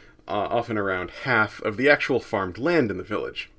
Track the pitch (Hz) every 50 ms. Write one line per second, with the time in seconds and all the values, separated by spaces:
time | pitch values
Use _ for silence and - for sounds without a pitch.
0 | - - - _ _ - 95 104 92 - 107 - - - 110 104 98 95 92 90
1 | 90 85 - - - 135 120 110 107 101 - - - 110 101 110 131 147 143 143
2 | - - 131 113 - - 113 101 95 92 87 107 131 170 175 156 127 101 92 92
3 | 90 - 107 78 64 - - - - - -